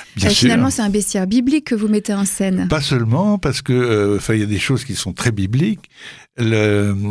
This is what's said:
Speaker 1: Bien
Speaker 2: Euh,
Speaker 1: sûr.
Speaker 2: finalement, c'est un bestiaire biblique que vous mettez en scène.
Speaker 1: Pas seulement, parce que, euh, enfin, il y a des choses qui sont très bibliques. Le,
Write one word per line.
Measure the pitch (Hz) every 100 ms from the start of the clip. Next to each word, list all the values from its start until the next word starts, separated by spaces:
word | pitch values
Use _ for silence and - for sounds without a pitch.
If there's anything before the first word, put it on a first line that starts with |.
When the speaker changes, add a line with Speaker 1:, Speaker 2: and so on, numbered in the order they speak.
| - -
Speaker 1:
Bien | 98
Speaker 2:
Euh, |
Speaker 1:
sûr. | 202
Speaker 2:
finalement, | 247 233 262
c'est | 269
un | 208
bestiaire | 208 196 202 185
biblique | 233 247 311
que | 302
vous | 226 214
mettez | 214 208
en | 202 196
scène. | - 196 185 180
Speaker 1:
Pas | 156
seulement, | 139 131 113 131 208 208
parce | 156 -
que, | -
euh, | 127 123 107 101 101
enfin, | -
il | 110
y |
a | 104
des | 101
choses | - 135
qui | -
sont | 92 -
très | 87 123
bibliques. | 104 95 120 190 220 - - - - - -
Le, | 113 110 107 104 101 98 104